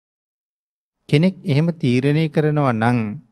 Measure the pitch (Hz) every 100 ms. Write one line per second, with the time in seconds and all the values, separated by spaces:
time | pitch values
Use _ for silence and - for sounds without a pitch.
0 | _ _ _ _ _ _ _ _ _ _
1 | - 147 180 190 - 135 165 165 135 123
2 | 135 147 160 156 151 151 139 113 113 123
3 | 107 117 -